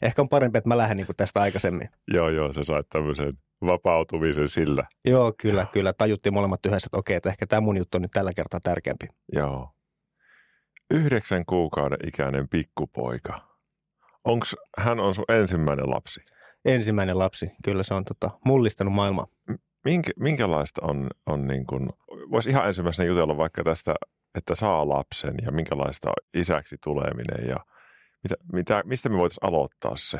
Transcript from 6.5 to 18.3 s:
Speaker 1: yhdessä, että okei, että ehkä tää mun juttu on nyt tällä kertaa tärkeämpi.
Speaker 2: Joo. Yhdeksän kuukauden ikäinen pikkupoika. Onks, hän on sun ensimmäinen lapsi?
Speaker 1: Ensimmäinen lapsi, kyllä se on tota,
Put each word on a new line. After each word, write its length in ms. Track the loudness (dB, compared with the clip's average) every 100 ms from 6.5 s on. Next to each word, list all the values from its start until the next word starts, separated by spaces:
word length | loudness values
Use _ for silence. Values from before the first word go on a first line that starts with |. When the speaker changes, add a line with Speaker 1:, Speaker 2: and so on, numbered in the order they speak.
| 0 0
Speaker 1:
yhdessä, 220 | 0 0
että 100 | -4
okei, 180 | -2 0
että 120 | -2
ehkä 180 | -4 0
tää 140 | 2
mun 160 | 2 0
juttu 200 | 0 -2
on 40 |
nyt 100 | -2
tällä 200 | -2 -2
kertaa 260 | -2 -6 -4
tärkeämpi. 480 | -2 -2 -2 -6 -8 -16 -6
Speaker 2:
Joo. 360 | -2 -2 -4 -10 -16 _ _ _ _ _ _ _ _ _ _ _
Yhdeksän 540 | 2 4 2 2 -2 2
kuukauden 520 | 2 2 0 0 -2 -4
ikäinen 420 | -2 -2 0 0
pikkupoika. 840 | -2 -2 -6 -6 -4 -6 -6 -8 -12 -14 _ _ _ _ _ _ -6 0
Onks, 300 | 0 0 -8 -12 -2
hän 220 | 0 2
on 160 | 0 0
sun 100 | 2
ensimmäinen 600 | 4 4 2 2 0 0
lapsi? 300 | -4 -6 -14 -18 _ -20 _ 0
Speaker 1:
Ensimmäinen 540 | 2 2 0 2 2
lapsi, 320 | 0 -2 -8 -6
kyllä 200 | -2 -2
se 100 | 0
on 120 | -2 -4
tota, 240 | -4 -6